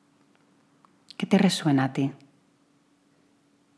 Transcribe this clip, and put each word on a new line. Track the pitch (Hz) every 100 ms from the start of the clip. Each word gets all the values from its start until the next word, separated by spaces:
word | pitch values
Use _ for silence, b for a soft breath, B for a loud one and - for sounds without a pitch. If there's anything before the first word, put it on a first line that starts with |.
| _ _ _ _ _ _ _ _ _ _ - -
¿Qué | 196
te | 190
resuena | 190 - 160 135 135
a |
ti? | 139 139 - - _ _ _ _ _ _ _ _ _ _ _ _ _ _